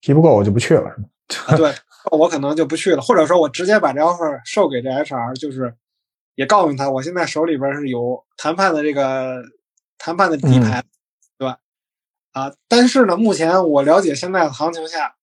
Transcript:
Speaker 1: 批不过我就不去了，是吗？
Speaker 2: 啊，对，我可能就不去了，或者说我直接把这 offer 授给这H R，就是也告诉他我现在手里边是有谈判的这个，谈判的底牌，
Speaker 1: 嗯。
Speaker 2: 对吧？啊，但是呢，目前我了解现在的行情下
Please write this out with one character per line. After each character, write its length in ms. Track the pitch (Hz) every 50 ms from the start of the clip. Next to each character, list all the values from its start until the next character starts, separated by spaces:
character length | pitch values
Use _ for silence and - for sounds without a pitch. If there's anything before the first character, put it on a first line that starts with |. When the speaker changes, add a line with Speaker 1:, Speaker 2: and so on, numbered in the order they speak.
Speaker 1:
批 140 | - - 139
不 60 | 151
过 140 | 160 165 131
我 100 | 104 101
就 60 | 104
不 80 | 98 117
去 160 | - - 165
了， 160 | - - - -
是 60 | -
吗？ 80 | 104 - _ _ _ _ - - -
Speaker 2:
啊， 100 | - 156
对， 180 | 156 160 147 139 - _ _ _ _ _ -
我 180 | - 151 156 170
可 100 | 156 147
能 160 | 135 143 151
就 100 | 156 165
不 120 | 139 160
去 180 | 160 - 196 170
了， 80 | 139 -
或 120 | - -
者 120 | 180 156
说 140 | 143 175 180
我 80 | 160 143
直 180 | 123 - 175
接 120 | 185 214 214
把 140 | 202 143 127
这 80 | 143
offer 400 | 151 170 175 175 170 151 143 131 -
授 240 | - - 214 196 156
给 120 | 139 123
这 100 | 120 135
H 240 | 127 139 151 - 143
R， 200 | 127 117 120 131
就 160 | 131 - 147
是 260 | 131 131 131 120 117 _ _ _ _ _ _ _ _ _ _ _ _
也 120 | - 135
告 220 | 135 208 208 185 156
诉 60 | 143
他 140 | 127 139 139
我 120 | 135 131 131
现 120 | 160 180
在 120 | 180 165
手 180 | 139 - 151 160
里 120 | 170 156
边 180 | 135 135 139 139
是 140 | 147 147 135
有 360 | 127 120 120 123 123 - _ _ _
谈 180 | - - 151 165
判 180 | 175 196 190 165
的 100 | 151 147
这 100 | 151 147
个， 500 | 139 135 131 131 135 131 127 127 127 120 117 _ _ _ _ _ _ _ _ _ _
谈 180 | - - 170
判 140 | 175 196 180
的 60 | 160
底 220 | 147 131 143 127 127
牌， 200 | 120 110 110 -
Speaker 1:
嗯。 40 | - _ _ _ _ _ _ _ _ _ _ _
Speaker 2:
对 80 | 135 131
吧？ 100 | 127 _ _ _ _ _ _ _ _ _ _ _ _ _ _ _ _
啊， 200 | - 135 135 - _ _ _
但 180 | 233 240 247
是 180 | 247 - 269 247
呢， 100 | 196 175
目 160 | 190 226 220 190
前 360 | 151 160 160 175 190 185 165
我 140 | 147 143 139
了 180 | 143 160 190
解 140 | 196 170 143
现 180 | 135 - 180 190
在 120 | 185 170
的 80 | 151 135
行 200 | - 151 165 170
情 140 | 165 160 160
下 260 | 170 165 147 - _ _